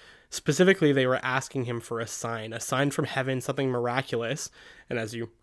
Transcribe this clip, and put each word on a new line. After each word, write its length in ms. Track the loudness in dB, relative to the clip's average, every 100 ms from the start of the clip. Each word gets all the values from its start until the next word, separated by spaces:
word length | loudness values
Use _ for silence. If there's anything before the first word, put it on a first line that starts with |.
| -20 -20 -12
Specifically, 640 | -6 0 4 6 6 6
they 140 | 6 4
were 140 | 2
asking 440 | 0 -2 -2 -4 -4
him 140 | -4
for 200 | -6 -6
a 80 | -6
sign, 460 | -6 -6 -6 -6
a 60 | -8
sign 300 | -2 2 2
from 160 | 0 -2
heaven, 340 | 0 -2 -2
something 300 | -2 -2 0
miraculous. 800 | 0 0 -2 -2 -2 -2 -4 -8 -14 -20 -16 -6
And 80 | -4
as 160 | -4
you 160 | -6 -8 _